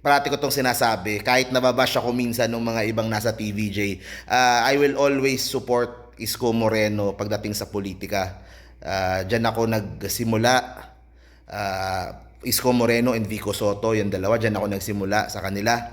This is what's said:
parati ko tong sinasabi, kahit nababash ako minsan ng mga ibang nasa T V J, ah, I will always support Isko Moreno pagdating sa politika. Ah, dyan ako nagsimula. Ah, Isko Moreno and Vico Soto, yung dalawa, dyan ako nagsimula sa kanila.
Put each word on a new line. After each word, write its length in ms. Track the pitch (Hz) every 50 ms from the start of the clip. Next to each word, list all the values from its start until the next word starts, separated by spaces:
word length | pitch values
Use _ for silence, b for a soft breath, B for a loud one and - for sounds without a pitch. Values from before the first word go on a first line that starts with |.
| -
parati 240 | 147 143 143 143
ko 80 | 139 139
tong 160 | 139 - 135
sinasabi, 720 | 127 143 127 127 120 - 127 117 110 101 90 107 107 101 -
kahit 320 | 127 123 131 131 127 131
nababash 400 | 127 127 127 120 120 131 123 -
ako 160 | 131 107 120
minsan 400 | 120 123 123 120 113 120 120 113
ng 80 | 117 117
mga 320 | 117 117 113 113 107 110
ibang 160 | 113 113 110
nasa 320 | 113 113 107 107 117 110 110
T 160 | 110 104 101
V 160 | 104 107 104
J, 80 | 98 104 104 101 95 92 B B B B B
ah, 400 | B - 127 127 123 120 120 117
I 80 | 131 139
will 240 | 143 143 143 131 -
always 480 | 143 143 143 135 131 135 135 127 -
support 720 | - - 131 110 123 123 120 120 120 - - - - - -
Isko 320 | 113 107 - - 123 117
Moreno 640 | 113 113 113 110 110 110 107 107 104 104 101 101 95
pagdating 400 | - 104 104 104 104 107 107 107
sa 160 | - 107 -
politika. 720 | - 104 98 98 95 95 101 90 104 98 95 90 - B B B B B B B B B -
Ah, 400 | - 95 95 95 92 92 95 95
dyan 240 | 92 113 117 113
ako 240 | 117 113 113 113 110
nagsimula. 840 | 110 110 101 95 - - 98 95 - - 117 113 113 110 113 120 127 127 - - - - - - - - - - b b b b b b b
Ah, 800 | - - 104 104 98 95 95 95 95 95 95 90 - - - - - - - -
Isko 320 | 123 117 - - 127 123
Moreno 400 | 123 117 113 117 117 117 127 120
and 160 | 113 110 98
Vico 240 | 107 104 - 101 101
Soto, 400 | - 110 101 101 101 - 113 113
yung 160 | 110 101 104
dalawa, 240 | 98 92 95 101 113
dyan 240 | 117 110 113 107 98
ako 80 | 101
nagsimula 640 | 104 104 98 95 107 104 101 98 95 101 107 - -
sa 80 | - 101
kanila. 400 | 85 95 98 101 101 113 117 117 117 -